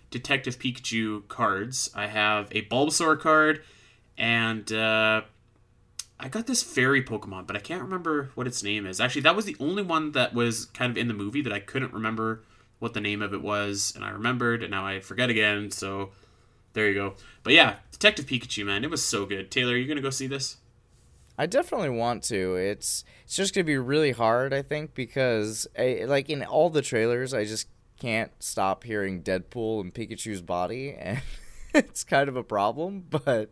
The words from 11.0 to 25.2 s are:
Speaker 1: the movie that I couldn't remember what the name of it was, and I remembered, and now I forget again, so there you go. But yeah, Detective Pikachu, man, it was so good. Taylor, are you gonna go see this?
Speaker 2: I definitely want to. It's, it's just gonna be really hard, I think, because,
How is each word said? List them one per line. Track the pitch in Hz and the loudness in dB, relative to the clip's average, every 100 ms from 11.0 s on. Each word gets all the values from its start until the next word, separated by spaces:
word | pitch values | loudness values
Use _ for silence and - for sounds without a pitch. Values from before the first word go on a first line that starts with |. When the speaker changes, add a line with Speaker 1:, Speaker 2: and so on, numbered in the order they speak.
| 117 | -2
Speaker 1:
the | |
movie | 101 101 143 | -2 -4 -2
that | 127 | -2
I | 101 | -4
couldn't | - 135 127 | -4 -4 -4
remember | 110 110 113 113 113 - - - _ | -4 -4 0 -2 -2 -8 -20 -20 _
what | 113 | -6
the | 110 | -2
name | 104 104 | -2 -2
of | 101 | -2
it | 98 | -4
was, | 104 104 101 101 - 117 | -2 -2 0 -2 -4 -4
and | |
I | 101 | -8
remembered, | 101 120 123 120 117 | -4 -2 0 0 0
and | - | -2
now | 98 98 | -4 -4
I | 95 | -6
forget | - 101 123 | -6 -2 2
again, | 110 107 101 104 | 4 2 2 -4
so | - 98 98 98 - - _ _ _ _ | -6 -6 -4 -6 -12 -20 _ _ _ _
there | 110 104 | 0 2
you | |
go. | 98 98 - - - | 2 -2 -6 -18 -8
But | 113 | 6
yeah, | 160 127 - - | 8 8 4 -12
Detective | - 208 208 139 | 2 2 2 -2
Pikachu, | 123 - 107 101 | -4 -4 -6 -2
man, | 101 | -2
it | 147 | -2
was | 160 - | -2 -2
so | 107 98 | -2 -2
good. | 98 95 | -4 -4
Taylor, | 131 123 | 0 2
are | 123 | 0
you | 131 | 0
gonna | 147 | -2
go | 135 | -4
see | 131 131 | -4 -6
this? | 135 135 - _ _ _ _ - - - - | -6 -6 -8 _ _ _ _ -20 -20 -16 -4
Speaker 2:
I | 160 | 0
definitely | 262 349 262 156 | 2 0 -2 -2
want | 117 120 117 | 0 0 -2
to. | - 101 92 90 | -2 0 0 0
It's, | 95 104 - - - - | 0 -2 -4 -6 -8 -20
it's | - - | -8 -2
just | 196 202 | 0 0
gonna | |
be | 156 139 | 2 0
really | 123 147 147 | 2 2 2
hard, | 117 113 120 135 | 4 4 4 2
I | 139 | -2
think, | 135 151 156 - | -2 -6 -6 -8
because, | 120 139 | -4 0